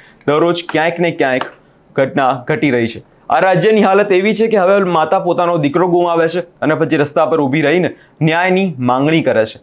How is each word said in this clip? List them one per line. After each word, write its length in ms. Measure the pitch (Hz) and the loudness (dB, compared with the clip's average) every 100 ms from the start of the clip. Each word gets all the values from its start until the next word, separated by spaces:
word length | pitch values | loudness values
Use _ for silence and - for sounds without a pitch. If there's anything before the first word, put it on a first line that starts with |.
| - _ - | -16 _ -2
દરરોજ 380 | 151 170 170 - | 0 0 -2 -4
ક્યાંક 320 | 156 160 170 | -2 -2 -2
ને 100 | 170 | -2
ક્યાંક 320 | 160 139 127 - - _ _ _ - | 0 -2 -2 -6 -14 _ _ _ -4
ઘટના 480 | 135 143 131 135 - | -2 0 -2 -2 -4
ઘટી 240 | 131 147 | -2 0
રહી 180 | 123 117 | 0 -2
છે. 140 | 110 - _ - | -6 -18 _ -4
આ 80 | 156 | 0
રાજ્યની 440 | 190 175 196 220 | 2 2 2 2
હાલત 300 | 196 196 202 | 4 2 2
એવી 220 | 185 202 | 2 2
છે 120 | 214 220 | 0 0
કે 100 | 220 | 2
હવે 220 | 180 202 | 2 2
માતા 400 | 190 170 156 190 | 2 0 0 0
પોતાનો 400 | 175 170 175 175 | 0 -2 0 0
દીકરો 300 | 147 165 180 | 0 0 0
ગુમાવે 400 | 170 175 165 165 | 2 0 0 -2
છે 120 | 175 | -4
અને 340 | 170 _ 131 | -8 _ -4
પછી 220 | 156 156 147 | -2 0 0
રસ્તા 300 | 147 - 156 | 0 0 0
પર 140 | 160 | 0
ઊભી 220 | 143 151 | 0 0
રહીને 320 | 143 175 151 - _ - | 0 0 -2 -6 _ -4
ન્યાયની 520 | 156 165 185 185 190 127 | -2 0 0 0 -2 -2
માંગણી 440 | 123 127 143 160 | -2 0 0 0
કરે 240 | 135 110 110 | 0 0 -2
છે. 140 | - | -8